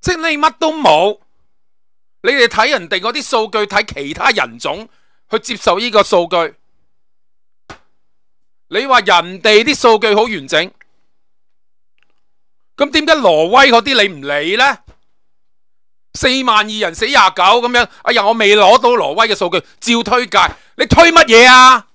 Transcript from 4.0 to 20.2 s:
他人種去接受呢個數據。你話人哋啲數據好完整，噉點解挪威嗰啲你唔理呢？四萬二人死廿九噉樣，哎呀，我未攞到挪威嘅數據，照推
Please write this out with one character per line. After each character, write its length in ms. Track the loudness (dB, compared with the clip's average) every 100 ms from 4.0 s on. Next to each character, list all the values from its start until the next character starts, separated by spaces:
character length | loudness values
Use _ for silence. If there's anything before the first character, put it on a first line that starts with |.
| -12
他 160 | -4 -2
人 300 | -2 -6 -6
種 280 | -10 -10 -12 _ _ _ _
去 80 | -10
接 160 | -8 -4
受 220 | -2 -2
呢 100 | 0
個 140 | 0
數 240 | 0 0 -2
據。 240 | -4 -4 _ _ _ _ _ _ _ _ _ _ _ _ -20 _ _ _ _ _ _ _ _ _
你 180 | -8 0
話 120 | 0
人 420 | 2 0 0 -4
哋 220 | 2 2
啲 120 | 2 0
數 240 | 2 2
據 140 | 2 0
好 80 |
完 240 | -2 -6 -4
整， 240 | -4 -4 _ _ _ _ _ _ _ _ _ _ _ _ _ _ _ _ _ _ _ _ -6
噉 140 | -4
點 140 | -2 0
解 80 | 0
挪 320 | 2 0 2
威 220 | 4 4
嗰 100 | 4
啲 260 | 0 -2 -2
你 60 |
唔 80 | -4 -6
理 280 | -4 -4 0
呢？ 220 | -2 -2 -14 _ _ _ _ _ _ _ _ _ _ _ _
四 140 | -6 -4 -2
萬 220 | 0 -2 -2
二 40 |
人 260 | -6 -6 -4
死 100 | -2
廿 140 | 2
九 240 | 2 2
噉 260 | 2 2 0
樣， 180 | -2 -2 -6
哎 100 | -4
呀， 120 | -2 0
我 80 |
未 220 | 0 2 4
攞 220 | 4 4
到 120 | 0
挪 220 | 0 -2
威 140 | -2 -2
嘅 80 | -2
數 140 | -4
據， 100 | -6 -8 _
照 240 | -4 -4
推 220 | -2 -4